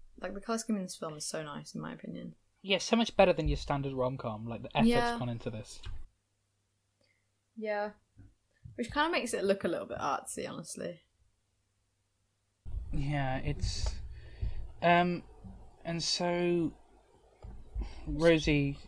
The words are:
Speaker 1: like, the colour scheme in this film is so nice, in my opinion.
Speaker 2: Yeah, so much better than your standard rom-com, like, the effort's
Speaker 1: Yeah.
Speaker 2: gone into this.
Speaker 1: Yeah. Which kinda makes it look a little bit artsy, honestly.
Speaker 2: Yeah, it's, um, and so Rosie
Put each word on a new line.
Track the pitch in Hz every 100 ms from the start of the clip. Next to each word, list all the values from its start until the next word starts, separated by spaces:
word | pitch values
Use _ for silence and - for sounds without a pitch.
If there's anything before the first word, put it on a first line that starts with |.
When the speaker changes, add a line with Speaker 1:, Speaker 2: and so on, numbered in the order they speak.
| - -
Speaker 1:
like, | 185
the | 202
colour | 202 226
scheme | 226 214
in |
this | 185 -
film | 165 151
is |
so | - 160
nice, | 151 151 151 165
in |
my | 147
opinion. | - - - - - _ _ 190
Speaker 2:
Yeah, | 185
so | - 226
much | 226
better | - 190
than | 165 156
your | 143
standard | - 139 139
rom-com, | 135 127 135 120 107 117
like, | 110
the | 110 -
effort's | 226
Speaker 1:
Yeah. | 240 240 233
Speaker 2:
gone | 123
into | 117 123
this. | 107 - - - - - _ _ _ _ _ _ _ _ _ _ _ _ _ _ -
Speaker 1:
Yeah. | 214 208 208 208 _ - - _ _ _ - -
Which | 233
kinda | 294 320
makes | 349 233
it | 220
look | 196 196
a | 190
little | 156 -
bit | -
artsy, | 143 135 - - -
honestly. | - 170 - 175 165 _ _ _ _ _ _ _ _ _ _ _ _ _ _ _ _ - - -
Speaker 2:
Yeah, | 151 143 147 135 135
it's, | 139 147 - - - - - - - - - - - -
um, | 170 175 175 175 - - - - - -
and | - 170
so | 151 - 175 175 175 175 156 - - - _ _ _ _ - - - - - - -
Rosie | 147 165 165 151 147 139 143